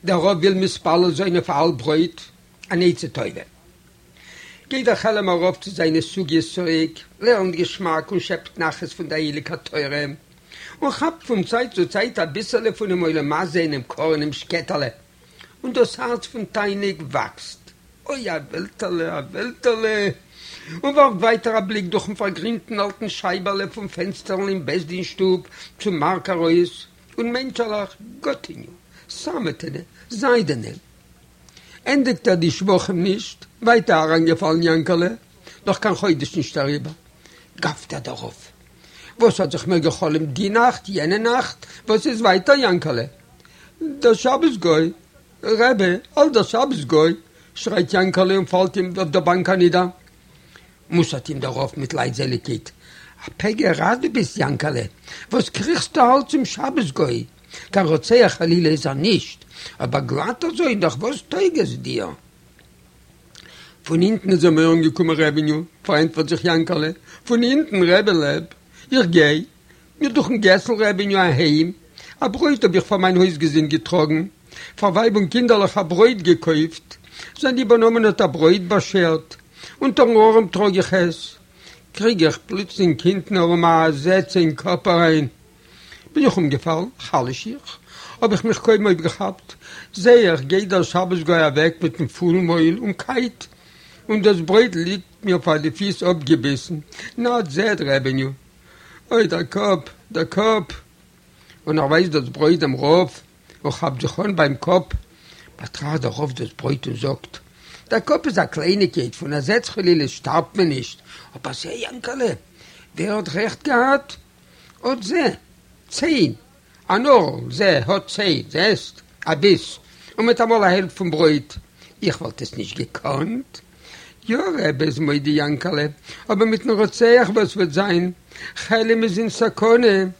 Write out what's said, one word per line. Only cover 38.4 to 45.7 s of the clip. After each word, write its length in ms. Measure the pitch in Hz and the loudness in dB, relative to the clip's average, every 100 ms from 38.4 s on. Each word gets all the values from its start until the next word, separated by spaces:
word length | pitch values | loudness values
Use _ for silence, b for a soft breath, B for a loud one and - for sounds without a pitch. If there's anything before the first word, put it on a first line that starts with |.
| - _ _ B B B B - | -20 _ _ B B B B 2
וואס 200 | 233 - | 2 4
האט 100 | 165 | -4
זיך 160 | 151 170 | -4 0
מיר 120 | 175 | 0
געהאלן, 480 | 156 - 165 156 156 | 0 -2 -2 -2 -4
די 220 | 139 196 | -4 0
נאכט, 400 | 220 247 240 - | 4 2 2 -8
יענע 300 | 190 156 202 | -4 -2 0
נאכט? 480 | 226 247 - - B B - | 0 0 -2 -10 B B 0
וואס 180 | 220 311 | 0 0
איז 140 | 226 | 0
ווייטער, 360 | 220 190 185 285 | 2 4 4 4
יענקעלע? 460 | 233 180 156 123 131 - _ _ b b b _ 320 277 | 4 0 -2 -4 -6 -12 _ _ b b b _ -10 2
דער 140 | 240 | 4
שבת 420 | 226 254 277 320 226 | 4 2 2 2 2
גוי, 320 | 170 156 165 - _ _ _ _ | 2 2 2 -4 _ _ _ _
רבי, 420 | - 220 240 | -4 2 2